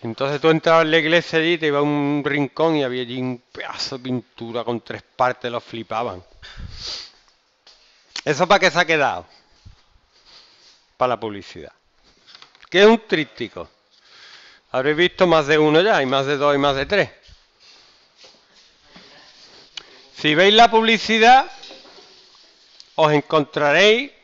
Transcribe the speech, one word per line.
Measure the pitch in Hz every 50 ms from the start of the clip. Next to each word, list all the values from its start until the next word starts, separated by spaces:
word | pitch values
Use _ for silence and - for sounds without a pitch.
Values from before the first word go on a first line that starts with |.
| -
Entonces | 117 110 - 139 139 147 143
tú | - 160
entrabas | 160 160 - 170 165 160 165
en | 156
la | 160 165
iglesia | 151 156 165 170 156 - - 160
allí, | 160 165 175
te | 160 160
ibas | 151 143 143
a |
un | 147 147 147 147 143 143 147 147 135
rincón | 147 143 147 143 127 _ - 156 165 160
y | 151 139
había | 127 123 127
allí | 127 117 123 131
un | 127 127 127 120 _ _
pedazo | _ - - - - - - - 139
de | 127 123
pintura | 131 127 123 113 _ _ - 110 113 113 120 113
con | 113 120 113
tres | _ - 117 104
partes, | _ _ _ - 123 127 - - - 120
lo | 117 120
flipaban. | - - - 113 110 _ 110 110 123 117 92 90 - _ - - - - - - - - - - - - - - - - _ _ _ _ _ _ _ _ _ _ _ - - _ _ _ _ _ _ _ _ - -
¿Eso | 143 151 131 180
para | 170 202 190
qué | 175 180
se | 135
ha | 170 175
quedado? | 156 165 156 139 120 95 90 85 _ _ _ _ _ _ _ _ - - _ _ _ _ _ _ _ _ _ _ _ - - - _ _ _ _ _ _ _ _ _ _
Para | _ 131 127
la | 120 107
publicidad. | 113 110 104 101 90 - - 87 73 69 _ _ _ _ _ _ _ _ _ _ _ _ - - - _ _ _ - _
¿Qué | - 180
es | 202
un | 214 226 226 -
tríptico? | - 185 160 151 - - - 120 104 _ 90 82 - _ _ _ _ _ _ _ _ - - - - - - - - - _ _ _ -
Habréis | 127 131 147 151
visto | 151 175 180 - - 190
más | 180 165 160 147
de | 139 156
uno | 151 151 151 151 160
ya, | 185 214 214 165 139
y |
más | 127 135 135 139
de | 135 147
dos, | 135 143 147 143
y | 139
más | 139 143 139
de | 135 143
tres. | 139 208 196 156 107 - _ _ - - _ _ _ _ _ _ _ - _ _ _ _ _ _ _ _ _ - - _ _ _ _ _ _ _ _ _ _ _ _ _ - - - - - - - - - - - - - - _ _ - - - - - - - _
Si | - - 151 151
veis | 156 185 196 208
la | 220 233 233
publicidad, | 226 226 220 226 226 196 - - 220 220 220 233 254 262 - - - - - - - - - - - - - - - _ _ _ _ _ _ _ _ _ _ _ _ _ - _ _
os | - 160 151
encontraréis | 151 147 143 - 160 156 143 - - 151 151 143 143 165 196 214 220 240 285 277 _ _